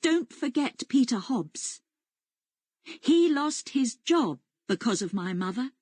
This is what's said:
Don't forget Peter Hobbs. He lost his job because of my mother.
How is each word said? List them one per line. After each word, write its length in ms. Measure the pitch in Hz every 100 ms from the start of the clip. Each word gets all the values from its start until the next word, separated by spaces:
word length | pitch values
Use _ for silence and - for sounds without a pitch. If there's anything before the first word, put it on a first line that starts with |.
Don't 320 | 330 330 -
forget 500 | - 285 254 285 - -
Peter 300 | 285 247 220
Hobbs. 600 | 180 240 156 - - - _ _ _ _ _ _ _ _ _ _
He 460 | - - - 330 339
lost 400 | 285 302 302 -
his 260 | 285 262 -
job 440 | - 339 240 139 _ _ _
because 340 | 190 233 190
of 120 | 190
my 200 | 196 175
mother. 380 | 180 185 185 254 _